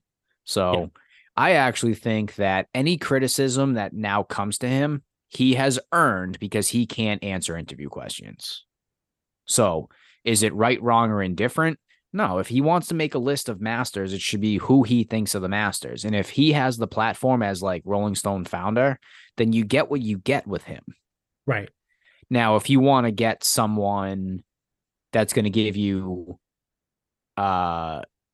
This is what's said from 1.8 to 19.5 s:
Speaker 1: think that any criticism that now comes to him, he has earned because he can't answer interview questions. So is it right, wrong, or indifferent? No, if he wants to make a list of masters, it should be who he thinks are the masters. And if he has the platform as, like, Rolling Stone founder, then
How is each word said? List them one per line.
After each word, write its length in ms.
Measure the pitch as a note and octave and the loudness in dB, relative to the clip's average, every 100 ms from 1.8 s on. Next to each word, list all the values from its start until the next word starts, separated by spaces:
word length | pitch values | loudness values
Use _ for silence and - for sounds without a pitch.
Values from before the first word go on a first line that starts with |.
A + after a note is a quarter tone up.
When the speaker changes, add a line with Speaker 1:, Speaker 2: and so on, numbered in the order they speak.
| A#2 | 0
Speaker 1:
think 400 | G#2+ A#2+ A2 G#2 - | 0 -2 -2 -2 -2
that 300 | G2 F#2+ F#2 | 0 0 -2
any 220 | B2+ C#3+ F3 | -2 0 0
criticism 800 | - C3+ C3 - C3+ B2+ C#3 | 0 0 0 0 0 2 0
that 180 | A#2+ G2+ | 0 -4
now 300 | G#2+ G#2 G2+ | -4 -2 -2
comes 360 | G2+ - G2+ G2+ | -2 -4 -4 -4
to 100 | B2 | -2
him, 340 | C3 D3 C#3+ - _ _ | 0 0 -2 -8 _ _
he 260 | - B2+ | 0 2
has 240 | B2+ C3+ B2+ - | 4 2 0 -2
earned 460 | E3+ D3+ F#2+ F#2 F#2 | 2 2 2 -4 -6
because 280 | G2+ G#2+ G2+ | -4 -2 0
he 180 | A#2+ A#2 | 0 -2
can't 360 | - A2 G#2 | -2 -2 -2
answer 340 | G2+ F#2 - E2+ | -4 -6 -6 -8
interview 320 | D#2+ B1+ C#2+ | -10 -12 -12
questions. 760 | - B1+ - G1+ - - - - _ _ _ _ _ _ _ - | -12 -12 -12 -14 -16 -14 -14 -16 _ _ _ _ _ _ _ -2
So 420 | - G#2 E2 D2 _ _ _ | 2 2 2 -6 _ _ _
is 180 | A#2 A2 | 0 2
it 100 | G#2+ | 2
right, 280 | G#2 A2+ B2+ | 2 2 2
wrong, 280 | A#2+ A#2 A#2 | 4 4 4
or 120 | G#2+ | 0
indifferent? 560 | F#2+ F2+ A#2 - D#3+ - _ _ _ | -2 -2 -2 0 -2 -2 _ _ _
No, 260 | F#3 F3 F#2 | -4 -2 -2
if 100 | F#2+ | 0
he 120 | A#2+ | 0
wants 280 | D3 F3 - | 2 2 0
to 60 | |
make 200 | E3+ D3+ | -4 -2
a 40 | C3+ | -2
list 280 | B2 C#3+ - | -2 -2 -4
of 120 | G2 | -6
masters, 520 | A2 A#2 B2 G2+ F#2+ | -4 -4 -4 -4 -4
it 80 | F#2+ | -4
should 200 | - G#2 | -4 -2
be 160 | G#2+ G2+ | 0 0
who 240 | - C3+ | 4 4
he 220 | A2 A#2+ | 6 2
thinks 300 | A2 A2 G#2 | 2 -2 -2
are 60 | G2+ | -4
the 80 | F#2 | -2
masters. 560 | G2+ G#2 - B1 B1 | 0 0 -2 -8 -8
And 100 | G#2 G#2 | -2 -2
if 140 | F#2+ | 0
he 220 | - D3+ | 2 4
has 240 | D3 C3 A#2 | 4 2 0
the 100 | A2 | -4
platform 540 | - A2+ A2+ B2+ B2+ | -2 -2 0 2 2
as, 200 | G#2 F#2+ | 0 -2
like, 200 | F#2+ F2+ | -2 -4
Rolling 300 | F2+ G2+ G#2 | -2 0 0
Stone 320 | F#2+ G2+ G2 F2 | -2 -2 -4 -4
founder, 520 | F2 F#2 A2+ C3+ C3 _ - - - | -6 -2 2 2 0 _ -20 -16 -2
then 160 | A2+ | 2